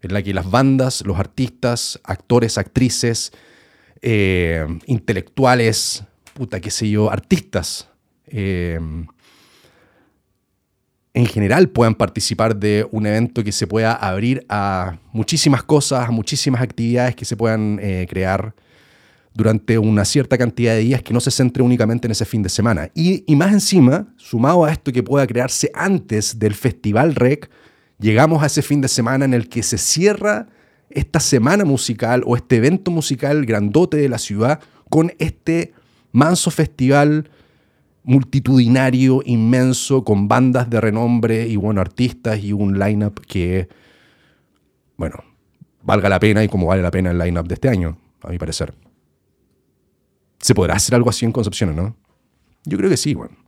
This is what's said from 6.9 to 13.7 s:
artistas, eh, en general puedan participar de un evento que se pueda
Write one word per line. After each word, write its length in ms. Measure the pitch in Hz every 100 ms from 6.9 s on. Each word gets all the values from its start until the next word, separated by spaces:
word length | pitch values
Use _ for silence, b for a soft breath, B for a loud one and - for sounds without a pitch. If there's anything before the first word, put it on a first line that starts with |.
| 104 107
artistas, 800 | 104 - 185 - 92 - - - _ _ _ _
eh, 520 | 110 98 92 87 82 80 78 82 _ b b b b b b b b b b _ _ _ _ _ _ _ _ _ -
en 100 | 120
general 440 | - 101 135 185
puedan 260 | - 117 104
participar 600 | 101 - - 117 113 104
de 320 | 104 104 110
un 160 | 110 107
evento 360 | 107 120 -
que 80 | 104
se 140 | 98
pueda 280 | 92